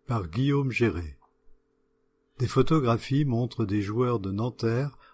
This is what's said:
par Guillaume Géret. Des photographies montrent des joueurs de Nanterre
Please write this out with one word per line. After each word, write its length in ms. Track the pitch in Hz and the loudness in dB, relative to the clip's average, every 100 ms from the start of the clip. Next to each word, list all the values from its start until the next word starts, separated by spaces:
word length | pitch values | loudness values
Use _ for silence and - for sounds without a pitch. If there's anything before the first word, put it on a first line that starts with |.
| - | -4
par 220 | 117 85 | -4 -2
Guillaume 420 | 98 139 143 135 | 0 2 2 0
Géret. 480 | 110 117 85 78 - _ _ - - _ _ _ _ _ _ _ - | 2 2 2 -6 -12 _ _ -20 -20 _ _ _ _ _ _ _ -4
Des 80 | 120 | 0
photographies 760 | 135 131 160 123 113 - 139 | 2 4 4 2 0 0 0
montrent 400 | 143 117 120 - | 2 0 -2 -2
des 180 | 104 104 | -2 0
joueurs 380 | 98 110 123 117 | -2 0 0 0
de 120 | 95 | -2
Nanterre 640 | 98 120 120 117 117 143 - - | -2 -4 -2 -2 0 -4 -8 -20